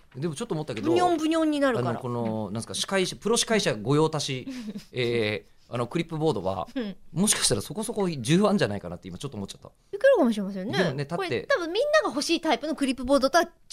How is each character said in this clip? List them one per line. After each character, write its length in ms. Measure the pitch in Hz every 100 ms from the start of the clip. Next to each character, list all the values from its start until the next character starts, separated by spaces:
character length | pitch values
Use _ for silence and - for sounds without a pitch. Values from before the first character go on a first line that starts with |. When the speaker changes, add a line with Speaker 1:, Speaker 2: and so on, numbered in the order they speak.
| _ 127
Speaker 1:
で 80 | 165
も 80 | 139
ち 60 |
ょ 20 |
っ 20 | 233
と 80 |
思 80 | 156
っ 20 |
た 120 | 156 120
け 40 |
ど、 60 | 302
Speaker 2:
ブ 60 |
ニ 80 | 349
ョ 60 | 359
ン 80 | 330
ブ 100 | 311
ニ 100 | 330
ョ 60 |
ン 80 | 320
に 80 | 294
な 140 | 277
る 60 | 220
か 40 |
ら。 80 | 120
Speaker 1:
あ 20 |
の、 40 | -
こ 100 | 123
の、 420 | 120 113 110 104
な 80 | 110
ん 20 |
す 60 | 110
か、 60 |
司 120 | 95 -
会 220 | 190 185
者、 80 | -
プ 120 | 208
ロ 80 | 226
司 80 |
会 160 | - 220
者 140 | 175
御 220 | 110 107 147
用 120 | 156
達、 380 | 151 139 131 269 254 214
Speaker 2:
<laughs> 220 | 208 -
Speaker 1:
え 540 | 123 120 117 107 104 -
ー、 80 | - -
あ 100 | 120
の、 100 | 117
ク 100 | 170
リ 60 |
ッ 40 | -
プ 80 | 156
ボ 140 | 160
ー 20 |
ド 100 | 107
は、 240 | 90 95 - 269
Speaker 2:
う 40 |
ん。 160 | 214 - -
Speaker 1:
も 140 | 156 208
し 80 |
か 80 | -
し 60 | -
た 80 | 107
ら 40 |
そ 140 | -
こ 80 | 151
そ 100 | 220
こ 160 | 214 185
重 300 | 143 113 175
要 80 | 208
な 60 |
ん 60 | 196
じ 60 |
ゃ 40 | 117
な 80 | 98
い 40 |
か 80 | 87
な 60 | 85
っ 20 |
て 80 | 95
今 100 | -
ち 60 |
ょ 40 | 143
っ 20 |
と 40 | 104
思 100 | 98
っ 20 |
ち 80 | -
ゃ 20 |
っ 20 |
た。 80 | -
Speaker 2:
い 40 | _ -
け 60 | 403
る 60 | 539 480
か 60 |
も 60 | 247
し 40 | 208
れ 80 |
ま 80 | 196
せ 100 | 196
ん 80 | 196
ね。 80 | 381
Speaker 1:
で 60 |
も 60 | 160
ね、 100 | 135
立 0 |
っ 60 | 143
て。 80 | 170
Speaker 2:
こ 60 |
れ 180 | 370 -
多 160 | - 523
分 140 | 330
み 80 | 392
ん 20 | 587
な 120 | 622
が 60 | 381
欲 120 | 240
し 80 | - 330
い 40 |
タ 140 | 320
イ 40 | 233
プ 80 | 302
の 80 | 294
ク 100 | 269
リ 80 |
ッ 20 | 254
プ 80 |
ボ 120 | 247 277
ー 20 |
ド 120 | 269
と 80 | 339
は 60 | 339 - -